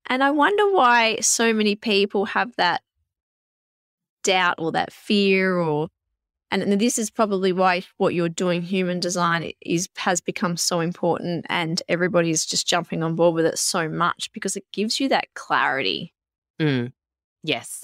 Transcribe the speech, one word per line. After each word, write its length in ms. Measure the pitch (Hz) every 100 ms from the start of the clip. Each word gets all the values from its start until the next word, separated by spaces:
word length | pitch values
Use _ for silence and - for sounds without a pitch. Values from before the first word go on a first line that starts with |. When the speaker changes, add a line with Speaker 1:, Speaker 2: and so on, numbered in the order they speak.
| -
Speaker 1:
And 160 | 254
I 80 | 277
wonder 400 | 294 294 415 403
why 460 | 370 247 240 226 220
so 320 | - - 226
many 220 | 220 214 208
people 500 | 226 196 208 202 208
have 300 | 196 214 -
that 260 | 175 - - _ _ _ _ _ _ _ _ _ _ _ _ _
doubt 320 | 202 185 180 -
or 140 | 160
that 180 | 165 -
fear 640 | - - 208 196 190 190 180
or, 300 | 160 151 165 - _ _ _ _ _
and, 100 | 196
and 180 | 196 202
this 180 | 240 -
is 120 | 214
probably 420 | - 208 190 190
why 320 | 180 185 180 - -
what 160 | 190
you're 160 | 175 170
doing, 320 | 165 180 175
human 380 | 175 190 180 180
design, 520 | 175 175 175 170 - -
is, 280 | - 170 - -
has 240 | 202 180
become 360 | - - 180 170
so 220 | - 175
important 640 | 165 - 175 - 175 165 -
and 320 | 175 160 185 -
everybody's 560 | 175 180 175 170 156 -
just 220 | - -
jumping 360 | 175 165 170
on 120 | 160 165
board 200 | 170 165
with 100 | 160
it 120 | -
so 280 | - 185 156
much 420 | 165 170 - -
because 220 | 214 196 196
it 100 | -
gives 280 | - 214 -
you 100 | 269
that 180 | 202 -
clarity. 800 | - - 139 139 135 95 - 170 _ _ _ _ -
Speaker 2:
Mm. 340 | 151 127 123 - _ _ _ _
Yes. 400 | 156 117 - -